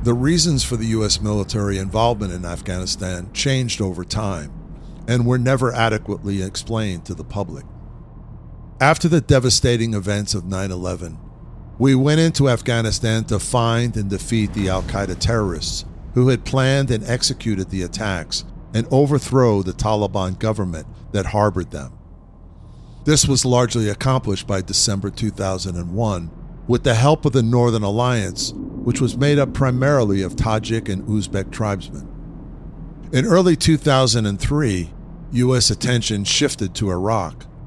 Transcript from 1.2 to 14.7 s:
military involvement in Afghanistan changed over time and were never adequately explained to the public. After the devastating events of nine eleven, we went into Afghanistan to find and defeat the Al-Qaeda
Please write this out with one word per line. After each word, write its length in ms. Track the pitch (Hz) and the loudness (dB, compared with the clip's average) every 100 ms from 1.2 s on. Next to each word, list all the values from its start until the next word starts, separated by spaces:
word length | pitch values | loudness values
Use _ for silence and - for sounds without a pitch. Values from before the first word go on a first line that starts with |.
military 580 | 104 104 98 107 101 98 | 0 -2 -2 -2 -2 -2
involvement 540 | 95 104 117 113 101 | -2 2 2 2 -4
in 120 | 90 | -4
Afghanistan 880 | 87 85 - 90 90 - 92 90 90 | -6 -8 -6 -6 -4 -4 -4 -6 -8
changed 480 | - 143 131 123 - | -4 0 0 0 -2
over 240 | 101 87 | -2 -2
time 480 | 87 107 107 87 73 - - - - - - | -4 -4 -2 -4 -8 -14 -14 -16 -16 -14 -2
and 160 | 123 | 2
were 140 | 117 127 | 4 2
never 340 | 123 131 127 | 4 4 2
adequately 720 | 120 113 110 - 95 101 98 | 2 2 2 -2 -6 -2 -2
explained 640 | 95 - - 113 107 87 80 | -4 -6 -4 -2 -2 -4 -8
to 80 | |
the 100 | 85 | -10
public. 400 | 78 101 92 69 - - - - - - - - - - - - | -8 -6 -6 -8 -14 -18 -16 -18 -18 -18 -18 -18 -16 -18 -16 2
After 280 | 135 160 170 | 4 6 4
the 140 | 165 | 2
devastating 720 | - 135 127 - 131 120 117 | 6 4 6 2 2 2 0
events 400 | 107 95 101 104 | -2 -2 -2 -2
of 100 | 101 | -4
nine 260 | 87 95 98 | -4 -4 -4
eleven, 480 | 90 90 92 87 78 - - - - - - | -4 -6 -6 -8 -12 -16 -18 -18 -18 -18 2
we 160 | 135 | 4
went 260 | 131 139 156 | 6 4 4
into 300 | 165 - 135 | 4 4 2
Afghanistan 760 | 117 - 117 113 - 117 110 | 2 0 0 0 0 0 0
to 140 | 110 104 | 0 -2
find 580 | - 123 117 117 120 110 | 0 2 2 2 0 -2
and 140 | 98 | -2
defeat 420 | 98 - 113 101 | -4 -2 0 0
the 160 | 107 | 0
Al-Qaeda 500 | 95 | 0